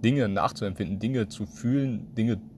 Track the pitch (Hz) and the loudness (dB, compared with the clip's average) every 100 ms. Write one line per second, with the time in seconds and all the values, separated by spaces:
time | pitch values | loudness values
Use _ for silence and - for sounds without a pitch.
0 | 110 143 113 98 113 - 104 92 95 98 | 4 4 2 2 0 0 -6 -2 -2 -2
1 | 123 131 101 - 107 - 117 135 135 113 | 0 0 -2 -4 -8 -4 0 2 0 -2
2 | - - 113 107 - | -6 0 2 0 -4